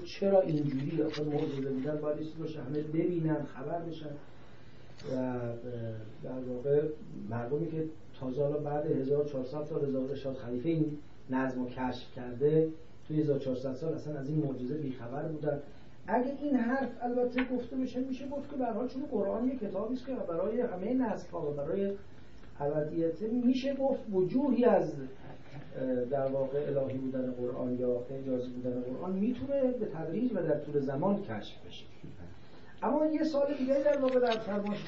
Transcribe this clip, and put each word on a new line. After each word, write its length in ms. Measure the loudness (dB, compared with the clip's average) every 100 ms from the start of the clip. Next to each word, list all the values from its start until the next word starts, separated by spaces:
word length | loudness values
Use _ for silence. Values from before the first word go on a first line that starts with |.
چرا 360 | -6 0 6 6
اینجوری؟ 600 | 6 4 2 0 0 0
آخه 220 | 0 0
معجزه 460 | 0 0 0 -2 -2
بودن 300 | -2 -2 -2
باید 180 | 0 -2
چیزی 200 | -4 -6
باشه 220 | -6 -6
همه 200 | -4 -2
ببینن، 600 | 0 0 2 2 2 2
خبر 340 | -2 -6 -4 -4
بشن 320 | -4 -8 -8 -10 -12 -14 -14 -14 -14 -12 -12 -10 -4
و، 20 |
اه، 200 | -2 -2 -2 -4 -6 -6 -6 -6 -6 -10 -10
در 280 | -8 -6 -6
واقع 280 | -2 2 4 2 -2 -10 -10 -6
مردمی 400 | -4 -2 -2 -2
که 140 | -2 -4 -6 -12 -8
تازه 220 | -4 0
حالا 160 | 2 0
بعد 280 | 0 0 2
هزار 380 | 2 4 2
چهارصد 400 | 2 -2 -4 -4
سال 220 | -2 0 0
رضا 200 | 0 -2
رشاد 300 | -2 -4 -4
خلیفه 320 | -4 -2 2
این 300 | 2 2 -2 -10 -12 -2
نظم 320 | 0 0 -2
رو 60 | -4
کشف 460 | -2 -2 -4 -8 -10
کرده، 520 | -8 2 6 6 4 0 -10 -12 -2
توی 120 | 2
هزار 180 | 4 2
چهارصد 360 | 0 -2 -2
سال 200 | -2 -2
اصلاً 240 | -2 -4 -4
از 100 | 0
این 100 | 2
معجزه 360 | 2 0 -2
بیخبر 540 | -2 -4 -6 -6 -4 -4
بودن. 320 | -2 0 -2 -4 -12 -14 -10 0
اگه 260 | 2 2 -2
این 140 | 2 2
حرف 320 | 4 0 0 -2
البته 380 | -2 2 2 2 0 -2
گفته 200 | -2 -2
بشه، 240 | -2 -2
می‌شه 280 | -4 -4 -6
گفت 220 | -6 -4
که 60 | -2
به 80 |
هر 80 | 0
حال 160 | 0 -2
چون 140 | -4 -2
قرآن 380 | 0 0 2 0
یه 80 | 0
کتابی 380 | -2 -2 -2
است 120 | -4 -4
که 60 | -4 -2
برای 320 | 0 2 2
همه 340 | 0 0 0
نسل‌ها 560 | 2 2 0 -4 -4 -2
و 40 |
برای 380 | -2 0 0 0 -2 -8 -12 -12 -12 -12 -2
ابدیت، 600 | 0 2 2 2 2 2
می‌شه 520 | 0 4 4 4 2
گفت 260 | 2 2 2 2
وجوهی 520 | 2 4 4 4 8
از، 280 | 8 8 4 -2 -8 -10 -12 -12 -12 -12 -8 -4
اه، 260 | 0 0
در 220 | 2 2 2
واقع 320 | 2 0 0 0
الهی 300 | 0 0 -2
بودن 320 | -2 0 -2
قرآن 480 | -2 -2 -2 -2 0
یا 240 | 2 0 -2
اعجازی 400 | -6 -2 -2 -2
بودن 300 | -4 -2 -2
قرآن 320 | -4 -4 -2
می‌تونه 600 | 0 2 0 0 4 4 2
به 60 | -2
تدریج 460 | -2 -2 0 2
و 20 |
در 240 | 2 2 2
طول 220 | 2 0
زمان 420 | 2 2 2 2
کشف 440 | -2 -6 -8 -10 -12
بشه. 180 | -12 -12 -12 -12 -12 -12 -12 -12 -14 -14 -2
اما 240 | 2 4 4
یه 180 | 4
سوال 300 | 2 4 2 2
دیگری 240 | 4 6
در 160 | 6 6
واقع 200 | 6 6
در 180 | 6 4
فرمایش 400 | 0 0 0 -2